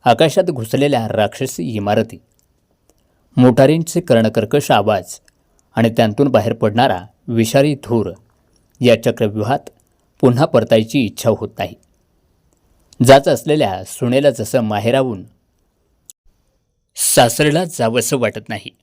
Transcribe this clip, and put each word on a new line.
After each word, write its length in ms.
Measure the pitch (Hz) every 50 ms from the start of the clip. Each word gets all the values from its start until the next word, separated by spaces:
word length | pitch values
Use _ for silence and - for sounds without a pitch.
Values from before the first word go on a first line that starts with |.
| _
आकाशात 380 | 127 117 113 165 156 - 185 185
घुसलेल्या 640 | 175 156 127 110 110 - 135 139 147 139 123 113
राक्षसी 560 | 110 107 107 104 98 - - 135 131 - - -
इमारती, 560 | 139 113 107 101 101 104 113 110 113 - - _ _ _ _ _ _ _ _ _ _ _ _ _ _ _ _ _ _ _ _ _ _ _
मोटारींचे 640 | - 127 127 120 123 135 139 156 165 165 - - 175
कर्णकर्कश 720 | 170 - 123 113 113 110 110 117 107 107 - 147 143 -
आवाज 480 | 143 110 104 107 107 95 - - - - _ _ _ _ _ _ _ _ _ _ _
आणि 140 | - 117 117 113
त्यांतून 300 | - 117 107 104 107 139
बाहेर 260 | 139 123 110 98 113 113
पडणारा 480 | 113 - 110 104 117 123 135 98 90 90 - _ _ _
विषारी 480 | - 117 113 113 113 - 139 139 151 147
धूर, 360 | 139 - - 120 117 101 92 82 - _ _ _ _ _ _ _ _ _ _ _ _
या 220 | 127 120 117 110 -
चक्रव्यूहात 680 | 131 113 - 117 107 101 107 104 107 139 - - - _ _ _ _ _ _ _ _ _ _
पुन्हा 240 | - 127 123 117 151
परतायची 600 | 165 - 127 110 - 117 110 110 110 - 143 123
इच्छा 240 | 104 - - - 120
होत 200 | 107 - 110 101 _
नाही. 160 | - 92 85 - _ _ _ _ _ _ _ _ _ _ _ _ _ _ _ _ _ _ _ _ _ _ _ _ _ 127
जात 220 | 123 131 139 -
असलेल्या 560 | 180 147 120 - 156 147 151 139 104 92 92 95
सुनेला 460 | - - - 135 120 123 139 147 143
जसं 320 | 135 - 107 - - 131
माहेराहून 600 | 117 107 107 104 101 113 120 135 131 131 110 92 82 - _ _ _ _ _ _ _ _ _ _ _ _ _ _ _ _ - _ _ _ _ _ _ _ _ _ _ _ _ _ _ _ _
सासरला 680 | - - - - - 127 117 - - 151 151 143 160 -
जावंसं 520 | - - - 123 113 113 123 113 - 151
वाटत 320 | 135 120 107 - 110 104 -
नाही 200 | 113 101 - - _ _